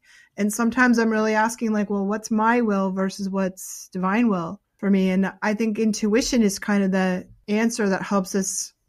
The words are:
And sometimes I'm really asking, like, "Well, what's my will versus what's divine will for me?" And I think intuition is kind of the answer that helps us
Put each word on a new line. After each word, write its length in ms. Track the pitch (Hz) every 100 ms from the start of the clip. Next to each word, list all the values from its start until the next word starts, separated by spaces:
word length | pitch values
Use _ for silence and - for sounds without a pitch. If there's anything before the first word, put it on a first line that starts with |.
| _ - _ -
And 160 | 208
sometimes 460 | 208 233 240 247 233
I'm 100 | 226
really 240 | 214 220
asking, 400 | 214 220 233 226
like, 160 | 214 208
"Well, 160 | 202 196
what's 260 | 208 -
my 300 | 214 220 240
will 300 | 233 196 190
versus 380 | 190 190 - 196
what's 600 | 196 190 190 - - -
divine 400 | 185 180 208 240
will 320 | 190 170 202 _ _
for 120 | 196
me?" 200 | 196 190
And 240 | 185 190 -
I 120 | 208
think 260 | 214 226 214
intuition 640 | 220 208 220 214 - 254
is 160 | 208 190
kind 240 | - 202
of 80 | 196
the 360 | 190 185 185 - - -
answer 400 | 208 226 226 208
that 140 | 185
helps 320 | 180 202 190 202
us 380 | 190 - - -